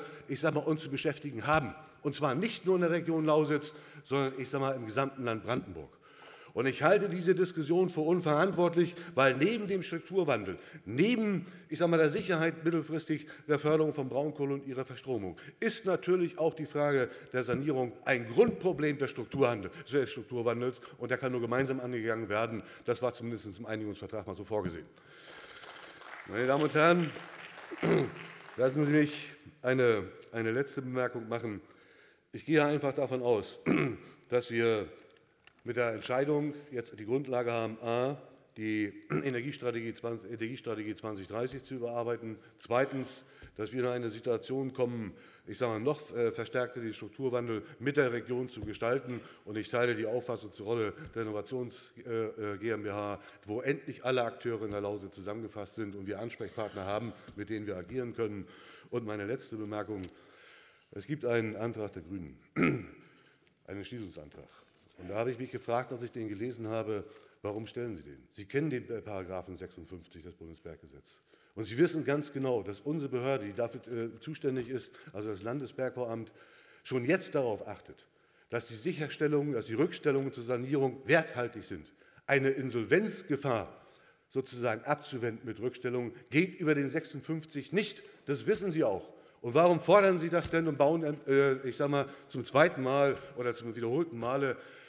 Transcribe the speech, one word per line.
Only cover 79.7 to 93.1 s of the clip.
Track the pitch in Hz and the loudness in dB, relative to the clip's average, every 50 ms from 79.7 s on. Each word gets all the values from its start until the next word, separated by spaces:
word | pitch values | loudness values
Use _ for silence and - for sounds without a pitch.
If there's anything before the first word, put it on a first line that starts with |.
| 113 | 2
Rückstellungen | 113 151 - - - - 151 135 139 135 135 | 2 2 2 0 0 0 2 2 2 0 0
zur | - 127 117 | -4 -6 -4
Sanierung | 117 127 117 127 135 147 143 135 131 123 - - | -2 -2 -2 0 0 2 2 2 2 0 -4 2
werthaltig | - 151 165 160 - - 123 123 117 - 107 98 | 4 4 4 4 2 -4 -4 -4 -4 -6 -10 -10
sind. | - 101 80 73 - _ _ - - _ - _ | -10 -10 -12 -12 -14 _ _ -20 -20 _ -14 _
Eine | - 139 139 131 135 | 2 2 4 4 2
Insolvenzgefahr | 135 139 131 131 110 120 110 104 139 185 220 208 - - - - 202 - - 139 120 110 90 - - - - - - - _ _ _ _ _ _ | 2 0 -2 -2 -2 -2 2 4 4 4 4 2 -4 -8 -4 -2 -2 -2 0 0 0 0 0 -4 -10 -18 -20 -20 -20 -20 _ _ _ _ _ _
sozusagen | - 135 131 - 123 123 120 120 107 107 - | -4 -4 -4 -4 -6 -2 -2 0 0 -2 0
abzuwenden | 135 147 147 - - 139 120 113 117 110 110 - | -2 -2 -2 -2 -8 -6 -4 -2 -2 -4 -4 -8
mit | 120 107 101 | -10 -8 -4
Rückstellungen | 107 123 - - - 127 120 123 120 113 - - - - | -4 -4 -4 -4 -4 -2 -2 -2 -2 -4 -8 -12 -14 0
geht | - 151 180 180 180 - | 2 2 2 2 -2 -2
über | 180 151 151 | 2 2 2
den | 143 139 131 | 2 2 0
sechsundfünfzig | 131 156 160 - - 139 - - 160 160 156 - - 143 131 - 120 | -2 -4 -4 -4 -10 -12 -6 -6 -6 -6 -6 -8 -10 -10 -8 -2 -2
nicht. | 202 214 - - - - - - - - | 0 0 0 -6 -10 -16 -20 -20 -14 -4
Das | - 143 113 113 | -4 -4 -2 2
wissen | - 214 - 190 190 | 0 0 2 0 -2
Sie | 156 160 143 | 2 2 2
auch. | 113 98 87 - - - - - - - _ | 2 2 0 -4 -10 -16 -20 -20 -20 -20 _
Und | - 120 117 | -6 4 6
warum | 151 170 180 175 156 | 8 8 8 8 6
fordern | - - 180 208 196 196 185 170 | 8 8 8 10 10 8 6 4
Sie | 156 170 | 2 2
das | 165 170 - - | 2 0 0 2
denn | 165 165 165 160 | 2 2 2 2
und | 143 131 | 4 6
bauen, | 143 143 165 170 160 147 147 147 - 139 | 6 6 6 4 0 -2 -2 -4 0 4
äh, | 135 139 139 139 135 131 135 131 | 6 6 6 6 4 2 0 -6
ich | 117 | -2
sag | - 147 143 | 0 0 2
mal, | 143 143 139 143 - - - - | 2 2 0 0 -6 -14 -18 -8
zum | - 131 113 | -8 -6 -6
zweiten | - - 135 156 180 175 139 131 | 2 6 6 8 8 6 2 0
Mal | 131 135 139 139 139 | 2 4 6 6 4